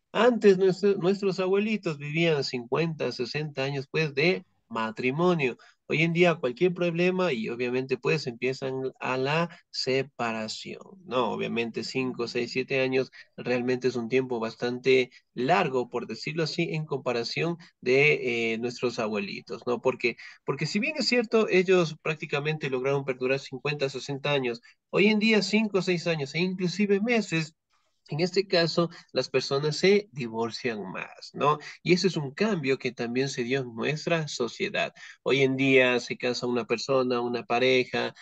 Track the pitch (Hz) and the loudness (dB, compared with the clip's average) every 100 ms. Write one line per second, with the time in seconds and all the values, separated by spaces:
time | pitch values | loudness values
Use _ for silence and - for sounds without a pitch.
0 | _ 180 240 233 208 185 190 175 202 196 | _ 2 2 6 6 6 4 4 2 2
1 | 175 196 196 180 185 196 214 208 185 143 | 2 0 0 0 0 0 0 -2 -4 -6
2 | 147 156 170 147 135 127 120 143 165 147 | -4 0 2 2 0 -6 -2 0 0 -2
3 | 131 120 120 151 156 139 135 143 131 156 | -4 -4 -4 -4 -6 -4 -4 -4 -4 -2
4 | 156 135 165 185 - _ - 113 110 110 | -2 2 2 0 -4 _ -10 -4 -4 -2
5 | 123 143 180 170 127 110 - _ - 143 | -2 2 2 2 0 -4 -12 _ -4 0
6 | 165 170 180 165 127 120 180 175 175 165 | 2 4 4 4 -2 0 0 2 -2 2
7 | 180 185 180 123 117 117 123 127 131 127 | 0 2 0 0 -4 -4 -2 -2 -2 -2
8 | 143 160 135 117 123 131 135 131 131 - | -2 -2 -4 -4 -4 -2 -4 -4 -6 -6
9 | 127 131 135 156 170 - _ - - 135 | -4 -2 0 0 -2 -6 _ -6 -2 -2
10 | 135 - 117 113 110 - - - - - | -2 -4 -4 -4 -6 -10 -12 -14 -16 -20
11 | - 123 113 107 110 113 117 117 113 131 | -4 -2 0 -2 -2 -2 -4 -4 -6 -4
12 | 127 120 117 120 120 131 127 135 131 131 | -2 -4 -4 -4 -4 -4 -2 0 0 0
13 | 131 - - - 120 123 123 123 131 120 | -2 -8 -20 -10 -2 0 0 0 0 -2
14 | 113 127 127 120 113 - 120 123 131 131 | 0 0 0 -2 -4 -4 -4 0 2 4
15 | 123 - _ - 127 185 165 131 117 120 | 2 -6 _ -4 2 2 2 0 -2 -4
16 | 113 110 - 160 160 - 170 160 156 139 | -6 -8 -6 -2 -2 -2 -2 -2 -4 -4
17 | 131 117 117 143 160 170 - _ 123 131 | -2 -2 -2 -2 -2 -4 -10 _ 2 4
18 | 147 143 123 117 113 113 120 120 123 120 | 6 4 0 -2 -2 -2 -4 -2 -4 -2
19 | 110 104 98 90 - 95 - 120 131 - | -2 -2 -4 -8 -10 -8 -4 -2 0 0
20 | 117 - - - - 139 151 208 285 302 | -2 -4 -12 -10 -6 -4 -2 -2 -2 -2
21 | 208 247 226 220 - 185 185 185 160 156 | 0 2 2 2 4 2 4 4 2 -2
22 | - 156 160 147 151 156 147 127 135 139 | -6 -6 -4 -4 -2 -2 -2 -2 0 0
23 | 139 127 127 135 - 127 147 147 135 131 | -2 -2 -2 -2 -4 -8 -6 -2 -4 -4
24 | - 139 147 143 123 117 - _ _ 170 | -8 -4 -2 0 0 -4 -10 _ _ 4
25 | 202 214 220 214 190 208 220 196 175 175 | 4 4 4 4 4 2 2 0 0 0
26 | 170 160 135 160 185 190 185 170 202 202 | 0 -2 -2 -2 -2 -2 -2 0 2 2
27 | 226 233 208 165 156 _ _ _ _ _ | 2 0 0 -2 -2 _ _ _ _ _
28 | - 151 180 196 190 175 165 175 165 - | -8 -2 0 0 2 2 2 2 0 -2
29 | - 127 127 131 - 139 151 147 185 202 | -6 -4 0 0 0 0 0 2 4 4
30 | 202 127 117 113 117 - 123 107 92 87 | 2 -6 -6 -4 -4 -4 -6 -6 -8 -10
31 | - - - - 135 151 - - 156 175 | -10 -14 -14 -2 0 0 -4 -6 2 2
32 | 185 165 139 139 214 185 135 131 127 117 | 2 0 -4 -2 0 0 0 -2 -2 -4
33 | 117 120 139 135 120 135 123 113 123 151 | -4 -2 -2 -2 -2 -2 -4 -4 -4 -2
34 | 170 165 151 - 117 - - 90 80 - | -2 -2 -2 -4 -6 -4 -4 -2 -4 -6
35 | - - - 135 135 131 135 131 127 123 | -20 -6 0 4 4 4 6 6 6 2
36 | - 117 123 120 123 120 110 117 - 135 | -2 -4 -4 -2 -2 -2 -2 -2 0 2
37 | 127 120 120 120 107 120 127 127 123 123 | 2 0 -2 -4 -2 2 4 4 2 -2
38 | 120 - | -4 -6